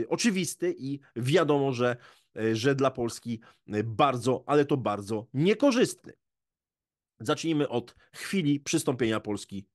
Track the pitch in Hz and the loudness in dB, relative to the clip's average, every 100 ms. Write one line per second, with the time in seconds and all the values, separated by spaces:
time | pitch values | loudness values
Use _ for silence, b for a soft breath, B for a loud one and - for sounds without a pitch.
0 | 113 - 233 190 165 - 175 170 131 139 | -2 0 0 0 -4 -4 -4 -4 -8 -10
1 | b - 123 170 151 147 139 120 123 120 | b -6 2 2 4 2 2 2 0 0
2 | b b _ - 110 113 127 135 135 127 | b b _ -4 -2 2 2 2 0 0
3 | 117 - 117 113 b b - 104 113 107 | -4 -6 -8 -10 b b -6 -4 -2 2
4 | 147 127 117 127 - 147 147 143 107 104 | 2 2 0 0 2 2 2 0 0 -4
5 | 101 110 107 131 175 220 285 240 175 - | -4 -6 -4 0 2 4 4 4 0 -2
6 | - - _ _ _ _ _ _ _ _ | -18 -20 _ _ _ _ _ _ _ _
7 | _ _ 113 147 160 151 143 120 120 b | _ _ -4 -2 0 0 0 -2 -6 b
8 | b - - 196 151 143 143 165 151 127 | b -14 -4 0 2 0 0 -2 0 0
9 | 117 110 107 101 - 98 - | 0 -2 -4 -8 -8 -14 -14